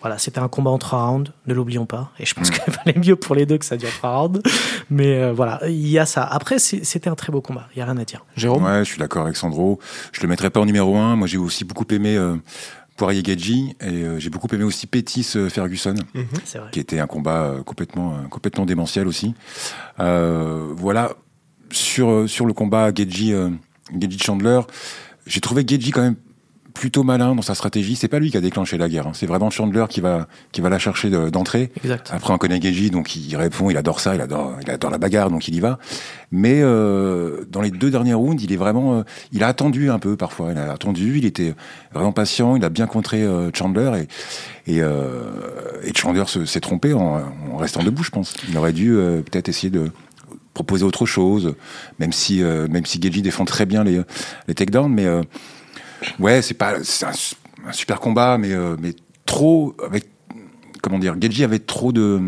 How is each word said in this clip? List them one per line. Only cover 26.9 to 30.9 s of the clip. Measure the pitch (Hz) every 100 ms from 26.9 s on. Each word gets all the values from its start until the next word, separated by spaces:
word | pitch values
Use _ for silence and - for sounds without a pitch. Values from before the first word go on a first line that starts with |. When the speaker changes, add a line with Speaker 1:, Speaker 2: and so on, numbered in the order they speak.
| 143
Speaker 2:
malin | 131 127 123 127
dans |
sa | 107 98
stratégie. | 104 110 98 123
C'est | 113
pas | 147
lui | 156
qui | 127
a |
déclenché | 90 98 92 87
la | 85
guerre, | 82 73
hein. |
C'est | 80 90
vraiment | 90 107
Chandler | - 107 101 110
qui | -
va, | 90 87 82 - -
qui | -
va | 90
la | 95
chercher | 104